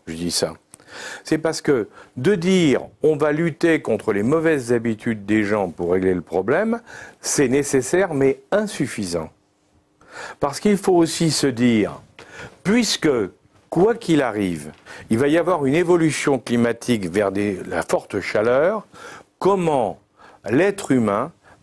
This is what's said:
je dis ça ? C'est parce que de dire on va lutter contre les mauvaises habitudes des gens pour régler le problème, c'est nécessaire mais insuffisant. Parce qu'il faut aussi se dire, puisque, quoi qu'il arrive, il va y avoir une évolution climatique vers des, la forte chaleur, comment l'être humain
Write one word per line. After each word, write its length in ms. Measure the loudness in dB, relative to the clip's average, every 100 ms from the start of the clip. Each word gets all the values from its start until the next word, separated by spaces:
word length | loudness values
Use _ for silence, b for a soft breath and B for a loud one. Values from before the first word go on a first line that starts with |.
| -12
je 60 |
dis 180 | -8 -4
ça ? 220 | -2 -4 -6 _ B B B B B
C'est 140 | -4 -2
parce 240 | -2 -4
que 260 | 0 0 -2 B B -4
de 180 | 0 0
dire 460 | 2 2 4 2 -2 -2
on 120 | 0 2
va 160 | 0
lutter 500 | 0 -2 0 2 2
contre 320 | 0 -2 0
les 100 | 0
mauvaises 500 | 0 2 2 0 0
habitudes 520 | 0 0 -4 -4 -6 0
des 180 | 0
gens 260 | 2 0 -2
pour 220 | -4 -2
régler 220 | 2 2
le 80 | 0
problème, 600 | -2 -2 0 0 0 -4 B B B B
c'est 280 | -6 0 2
nécessaire 640 | 2 2 0 0 0 0
mais 280 | 2 2 0 _
insuffisant. 760 | -2 -2 -4 -6 -4 -6 -6 -8 -14 _ _ _ _ _ _ B B B B
Parce 200 | -6 -2
qu'il 180 | 0 2
faut 180 | 2 4
aussi 360 | 2 0 -2
se 160 | 0 0
dire, 540 | 2 2 2 0 -4 -18 -20 B B B B
puisque, 460 | 0 2 2 0 0 0 -2 -6 _ _ _
quoi 260 | 2 2 2
qu'il 260 | 0 2
arrive, 500 | 2 0 -2 -4 -8 -16 B B B
il 80 | 0
va 120 | 2
y 80 | 2
avoir 280 | 2 0 2
une 80 |
évolution 640 | 2 4 4 2 0 0 0
climatique 720 | 0 0 2 0 -2 -2 0
vers 220 | 0 0
des, 300 | 0 -2 -4 -6
la 160 | -6
forte 380 | -2 -2 -2 -8
chaleur, 640 | -4 0 2 2 0 -2 -8 B B B B _
comment 600 | 0 0 0 0 -2 -6 _ B B B -2
l'être 420 | 2 2 0 0
humain 400 | 0 2 0 -4 -10 b b